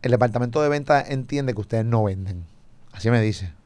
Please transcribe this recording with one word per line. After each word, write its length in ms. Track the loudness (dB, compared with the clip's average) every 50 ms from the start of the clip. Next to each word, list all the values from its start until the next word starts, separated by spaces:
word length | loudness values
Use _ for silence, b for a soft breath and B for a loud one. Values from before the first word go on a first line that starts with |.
"El 120 | 2 2 2
departamento 500 | 4 2 2 2 -2 -4 -2 0 0 2
de 80 | 2
venta 320 | 0 -2 2 2 2 2 2
entiende 500 | 0 -6 -6 -6 -4 -4 -2 -2 -2 -2
que 80 | -4
ustedes 240 | -4 -2 -2 -2 0
no 200 | 2 2 2 2
venden". 420 | 2 0 -4 -6 -8 -8 -8 -10 -14 -18 -20 -20 -20 -20 -20 -20 -20 -16
Así 180 | -4 0 2
me 100 | 4 4
dice. 320 | 4 2 0 -4 -8 -12 -12 -16 _